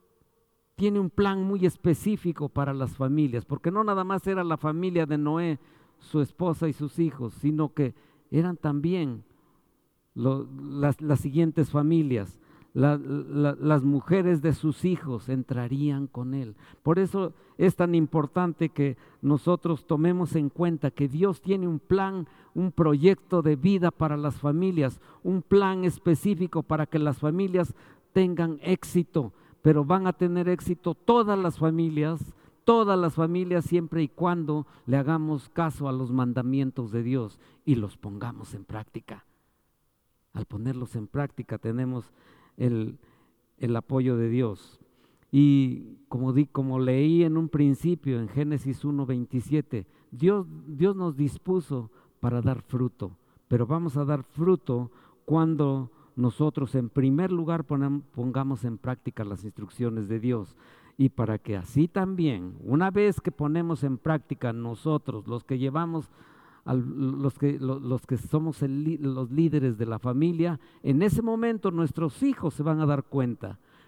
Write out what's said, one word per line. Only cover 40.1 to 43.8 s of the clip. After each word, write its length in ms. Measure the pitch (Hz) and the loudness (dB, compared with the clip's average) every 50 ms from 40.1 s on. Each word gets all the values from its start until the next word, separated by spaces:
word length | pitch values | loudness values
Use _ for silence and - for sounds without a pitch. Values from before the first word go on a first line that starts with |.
| _ _ _ _ - | _ _ _ _ -12
Al 120 | 113 - | -12 -10
ponerlos 500 | - 110 101 113 135 123 127 120 - - | -10 -10 -8 -6 -6 -6 -6 -8 -8 -8
en 120 | 113 107 | -10 -10
práctica 500 | - - 143 143 143 - - - - 110 | -6 -4 -6 -6 -4 -8 -12 -10 -10 -10
tenemos 560 | - - 113 113 127 127 127 127 123 - - _ _ _ _ - _ _ _ _ | -6 -6 -4 -4 -2 -4 -4 -4 -6 -10 -12 _ _ _ _ -20 _ _ _ _
el, 440 | - 123 123 117 110 110 - - - _ _ _ _ _ _ _ _ _ _ _ | -2 0 0 0 0 -2 -6 -8 -12 _ _ _ _ _ _ _ _ _ _ _
el 180 | _ 123 117 117 | _ -2 -2 -2
apoyo 400 | 113 | -2